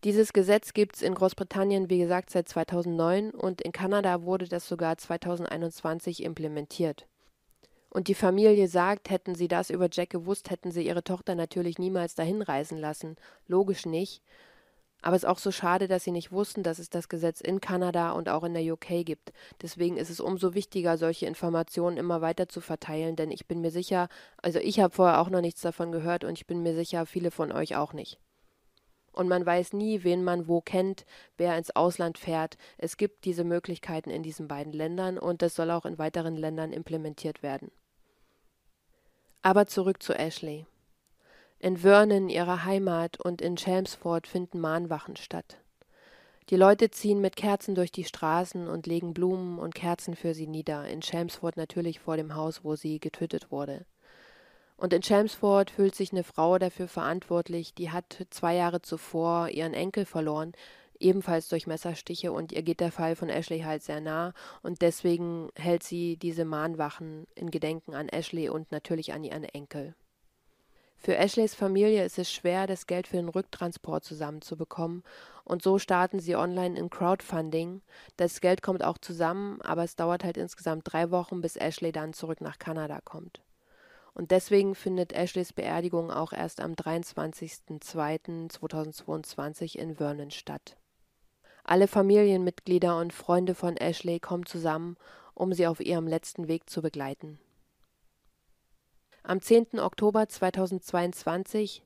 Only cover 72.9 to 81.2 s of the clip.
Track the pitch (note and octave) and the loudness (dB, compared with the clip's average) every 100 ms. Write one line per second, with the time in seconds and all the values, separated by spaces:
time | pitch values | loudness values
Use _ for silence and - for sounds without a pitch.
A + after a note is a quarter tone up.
72.9 | F3+ F#3 F3+ E3+ F3 - - F3 F3 - | -4 -2 -4 -2 -4 -6 -6 -8 -8 -6
73.9 | D#3+ - D#3 D3 D#3 - D#3 D#3+ - E3 | -6 -6 -10 -8 -8 -12 -10 -8 -6 -6
74.9 | F3 - - - - - F3 F#3+ G3 - | -6 -12 -20 -20 -20 -6 0 2 2 2
75.9 | F3+ F3+ G3 E3+ E3+ F3+ F3+ F3+ F3 E3+ | 2 2 0 -2 0 0 0 -2 -2 -8
76.9 | - F3 F#3+ - E3+ D#3+ E3 E3 F#3+ _ | -2 0 0 0 -6 -2 -2 -4 -8 _
77.9 | - - - F3 - F3+ F#3 - F#3 - | -20 -20 -2 -2 2 2 2 2 0 0
78.9 | E3 - E3+ E3 F#3 G3+ G3+ - E3 E3+ | -2 -8 -2 0 0 -6 -8 -4 -2 -2
79.9 | - E3+ F3 F3+ E3+ F3 - - D#3+ - | -2 -2 0 -2 -4 -6 -6 -4 -4 -4
80.9 | D#3+ E3+ F3+ | -2 2 0